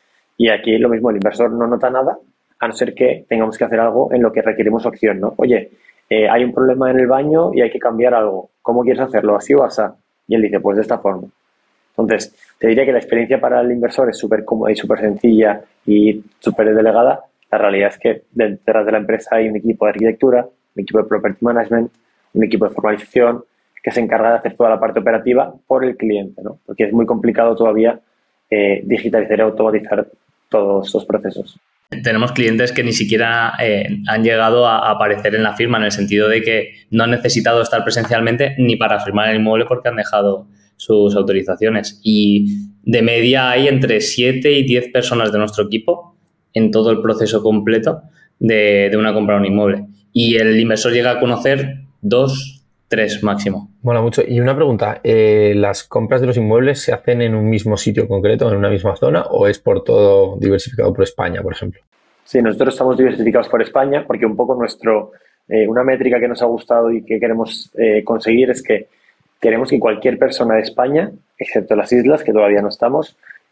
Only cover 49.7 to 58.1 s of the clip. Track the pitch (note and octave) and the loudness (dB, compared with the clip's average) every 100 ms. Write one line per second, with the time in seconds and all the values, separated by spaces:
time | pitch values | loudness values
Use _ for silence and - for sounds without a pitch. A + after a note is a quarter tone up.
49.7 | F#2+ - - _ A#2+ A2+ A2+ A2 A2 A2+ | -2 -6 -20 _ -2 2 2 2 2 2
50.7 | A2 B2 A#2+ A#2+ A#2+ B2+ A#2 C3+ C#3 C3+ | 0 0 0 0 0 0 0 0 -2 -4
51.7 | - - _ G#2 A#2+ C3+ C3+ - - _ | -10 -18 _ -2 0 0 -2 -10 -18 _
52.7 | _ - A2 G#2+ G#2 G#2+ G2+ G2+ F#2+ - | _ -6 -2 -2 -2 -4 -2 -4 -6 -10
53.7 | _ A#2+ A#2+ A2+ A2+ A#2+ A#2+ B2 C#3 D#3 | _ -2 0 0 0 0 0 0 0 0
54.7 | A2 G#2+ G#2+ - A2+ G#2+ G#2+ G#2 G#2 G2+ | 0 -2 -4 0 4 4 4 4 2 0
55.7 | G2 - A#2+ A2 C3 B2+ A#2 G#2+ A2+ C3 | -2 -4 -4 0 0 0 0 2 2 2
56.7 | C#3 - A#2 - A#2+ A#2 A2 G#2+ A2 G#2+ | 0 -2 -2 0 0 0 0 0 0 -2
57.7 | G#2 - G#2+ G2 | -2 -2 -2 -2